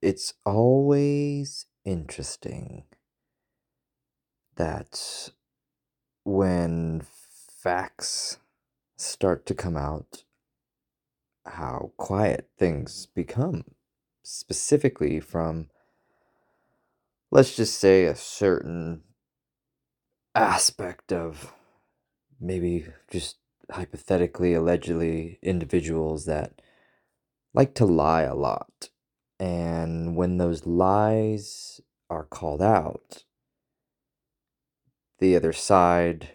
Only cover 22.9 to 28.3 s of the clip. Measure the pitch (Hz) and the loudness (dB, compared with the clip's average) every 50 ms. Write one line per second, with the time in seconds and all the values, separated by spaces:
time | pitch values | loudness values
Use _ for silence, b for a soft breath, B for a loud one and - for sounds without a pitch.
22.9 | - _ _ _ - 90 78 - - _ _ _ _ _ _ _ - - 92 - | -20 _ _ _ -8 -8 -8 -8 -12 _ _ _ _ _ _ _ -12 -12 -12 -12
23.9 | - 107 - - 95 90 90 87 - - 90 90 87 82 80 85 87 85 - - | -12 -18 -2 0 2 2 2 0 0 0 2 2 2 4 4 2 2 0 0 -2
24.9 | 85 82 82 82 82 82 80 85 85 _ - 92 95 87 82 71 - 90 76 80 | -2 -2 -2 -2 -2 -4 -6 -8 -12 _ -4 -2 -2 -2 -2 0 -2 -2 -2 0
25.9 | 82 80 80 78 80 76 76 - 78 76 - - _ b b b b b b b | -2 -2 -2 -2 -4 -4 -4 -4 -4 -4 -4 -6 _ b b b b b b b
26.9 | b b b b b b b b _ _ _ _ _ - 135 139 - - 123 98 | b b b b b b b b _ _ _ _ _ 2 2 2 4 2 4 4
27.9 | 85 80 76 76 82 82 80 69 | 6 4 4 4 4 4 2 0